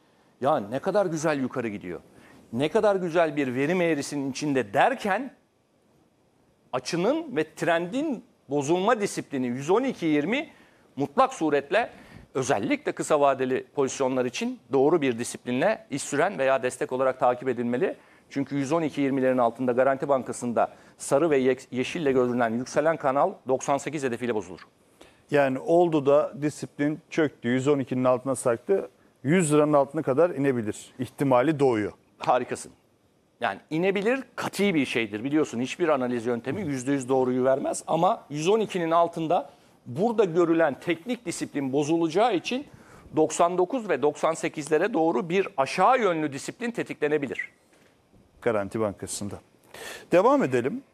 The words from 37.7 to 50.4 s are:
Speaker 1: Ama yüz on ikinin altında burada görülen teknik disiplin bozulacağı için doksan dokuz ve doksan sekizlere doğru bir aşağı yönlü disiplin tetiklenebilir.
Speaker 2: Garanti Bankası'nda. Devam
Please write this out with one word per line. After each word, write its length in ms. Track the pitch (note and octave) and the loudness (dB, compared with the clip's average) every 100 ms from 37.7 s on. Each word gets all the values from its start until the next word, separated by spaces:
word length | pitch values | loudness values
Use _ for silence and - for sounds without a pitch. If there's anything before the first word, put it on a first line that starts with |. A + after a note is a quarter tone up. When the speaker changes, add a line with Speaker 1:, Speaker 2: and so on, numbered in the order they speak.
| - - | -6 -4
Speaker 1:
Ama 380 | D#3+ F3+ A3+ - | 0 0 0 -6
yüz 180 | D3 D#3+ | -4 0
on 120 | A3 | 0
ikinin 320 | G#3 F#3 E3 | 0 -4 0
altında 580 | E3 E3+ E3 D#3+ F3 C#4 - _ _ - | 2 2 0 -2 -2 -2 -12 _ _ -10
burada 400 | B2 A3 A3+ G3 | -2 0 2 2
görülen 540 | D#3+ E3+ E3 D#3+ B2+ | 4 4 4 2 0
teknik 460 | - E3+ - A#3+ - | -4 -4 -4 -8 -8
disiplin 480 | - C3+ C#3+ C#3 | -8 -6 -4 -2
bozulacağı 640 | C3+ D3 E3+ E3 D#3 A#3+ F#3+ | -2 0 0 0 2 2 2
için 320 | - B3 D4 - - - - C3+ | -2 -6 -8 -18 -20 -20 -6 0
doksan 420 | D#3 - F3 F3+ | 0 2 2 2
dokuz 320 | F3+ C4 G#3+ | 0 -2 -2
ve 120 | D3 | 0
doksan 320 | C#3+ D3 E3 | 0 0 -2
sekizlere 600 | D#3+ E3 - C#3+ D#3 G3 | -2 -6 -6 0 0 2
doğru 360 | A3 D#3+ A3 F3 | 0 0 0 0
bir 180 | F#3 F#3 - | 0 0 -2
aşağı 420 | C3+ - F#3+ C4 | -2 2 4 4
yönlü 340 | G#3 E3 D3+ | 2 0 -4
disiplin 380 | C3+ - C#3+ A#3 | -6 -12 -8 -6
tetiklenebilir. 800 | A#3 C#3 C#3+ D3 D3+ C#3 - - _ _ _ _ _ _ _ _ _ | -6 -6 -4 0 0 -2 -6 -10 _ _ _ _ _ _ _ _ _
Speaker 2:
Garanti 380 | - G#2+ G2 A2+ | -2 -2 -2 -2
Bankası'nda. 560 | G#2+ F#2 F#2+ - G2+ G2 - _ _ - - - - | -2 -4 -10 -8 -10 -12 -16 _ _ -18 -16 -16 2
Devam 320 | E3 G#3+ F#3+ | 4 6 4